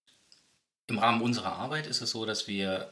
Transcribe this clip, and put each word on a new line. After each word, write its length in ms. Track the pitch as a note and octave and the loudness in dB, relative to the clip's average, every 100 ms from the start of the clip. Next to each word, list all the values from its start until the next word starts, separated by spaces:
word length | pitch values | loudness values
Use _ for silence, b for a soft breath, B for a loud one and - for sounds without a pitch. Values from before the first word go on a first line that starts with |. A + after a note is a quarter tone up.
| _ _ _ - _ _ _ _ - | _ _ _ -20 _ _ _ _ -4
im 140 | A2 | 2
Rahmen 220 | A2+ A#2 | 4 4
unserer 320 | A#2 A#2+ - | 4 2 -2
Arbeit 340 | - B2+ D3+ D3+ | -4 -2 -4 -2
ist 140 | - | -2
es 100 | A#2 | -2
so, 140 | A#2 A2 | -4 -2
dass 220 | G#2 - | -4 -2
wir, 440 | G2+ F#2+ F#2+ - | 0 0 0 -4